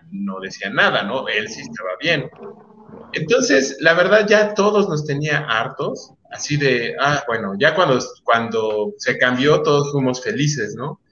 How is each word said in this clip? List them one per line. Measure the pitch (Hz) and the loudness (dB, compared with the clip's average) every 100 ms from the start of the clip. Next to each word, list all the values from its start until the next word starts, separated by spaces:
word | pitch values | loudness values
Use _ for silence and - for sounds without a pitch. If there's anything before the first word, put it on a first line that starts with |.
| - | -14
no | 98 101 95 | -8 -8 -6
decía | 95 - 98 | -10 -8 -4
nada, | 139 196 127 | 2 2 2
¿no? | 101 127 - | -2 -4 -2
Él | 107 104 | -4 -4
sí | 143 | -8
estaba | - 113 92 92 | -12 -10 -8 -4
bien. | 151 160 - - 208 - - - - - - | -2 -2 -4 -12 -20 -20 -20 -20 -20 -20 -12
Entonces, | - 160 247 254 269 - - | -8 0 2 4 2 2 2
la | 160 | 4
verdad, | 170 185 214 202 | 4 4 4 6
ya | 208 208 | 4 4
todos | 208 208 208 196 | 2 2 2 2
nos | 151 147 | 0 -4
tenía | 143 151 147 120 | -4 -2 -2 0
hartos, | 113 117 - 175 269 - _ _ | -2 -2 -4 -6 -6 -12 _ _
así | 123 - 147 | -12 -4 0
de, | 139 120 117 - | 2 2 0 0
ah, | 143 143 - | 0 0 0
bueno, | 113 98 98 | -2 -2 0
ya | 147 | 2
cuando, | 185 170 123 - - | 4 4 2 -2 -4
cuando | - 113 113 110 110 107 104 - | 0 2 2 -2 -2 -2 -4 -4
se | 123 120 | -4 0
cambió, | 127 127 143 156 | 2 2 4 4
todos | 156 143 143 | 4 2 2
fuimos | 143 127 123 | 0 0 -2
felices, | 113 117 147 143 107 107 | -4 -2 -2 -2 -6 -8
¿no? | 143 196 _ | -10 -12 _